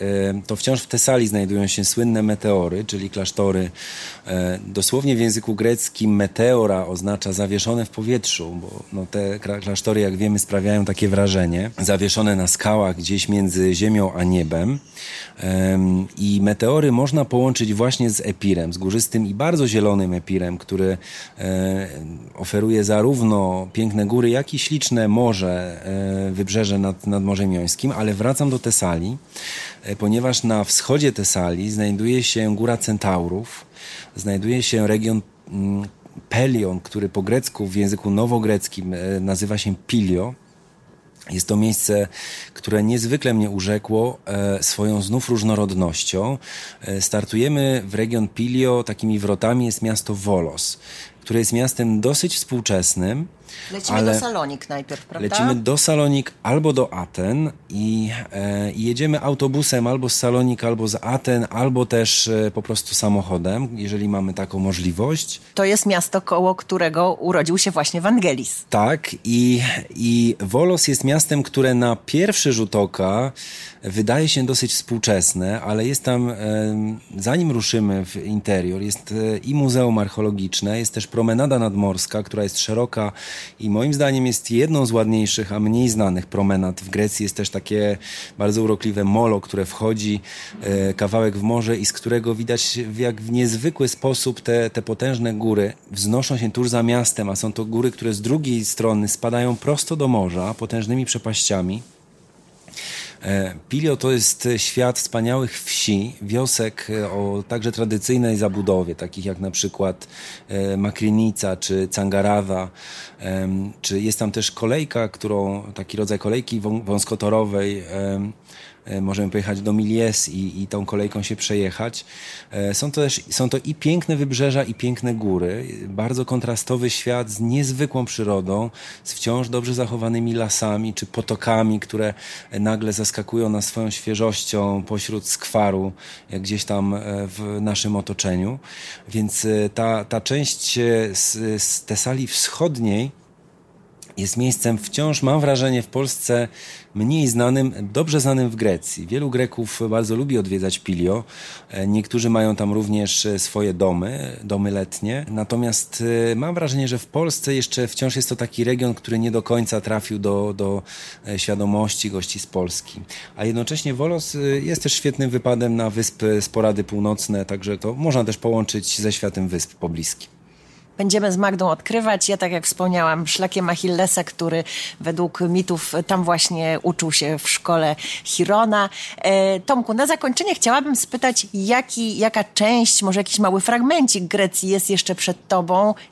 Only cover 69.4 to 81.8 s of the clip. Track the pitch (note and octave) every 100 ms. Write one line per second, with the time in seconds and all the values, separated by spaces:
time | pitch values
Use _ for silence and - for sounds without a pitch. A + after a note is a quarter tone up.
69.4 | B2 B2 B2 B2+ - - A#2 A#2+ A#2 -
70.4 | G2 A#2+ F3+ F3+ - C3+ C3+ D3+ - D3
71.4 | - C3 C3 B2 A#2+ A2+ - D3+ G3+ -
72.4 | C#3+ A2+ G#2+ G#2 G2 - F#2 G#2+ C3 -
73.4 | - - - - G2 G2 G#2+ C#3 D#3 C#3+
74.4 | B2+ C3 B2 - - A#2 A2+ G2 - F#2
75.4 | F#2 A2 G3+ G#3+ G3 - - B2 A#2+ G#2+
76.4 | G#2+ G#2+ G#2+ G#2+ G#2+ A2 - G2 G2+ D#3+
77.4 | E3 A#2+ G#2 A#2 G#2 F#2+ F2+ - G2+ G#2+
78.4 | G#2 F#2+ F2+ F#2+ G#2 - - G#2+ A2 G#2
79.4 | B2 D3 C#3 B2+ B2 A2 G2 - G#2+ G2+
80.4 | F#2+ - G2+ A2 A2+ A2+ - A#2 A2+ A2+
81.4 | C#3+ C3 A2+ G2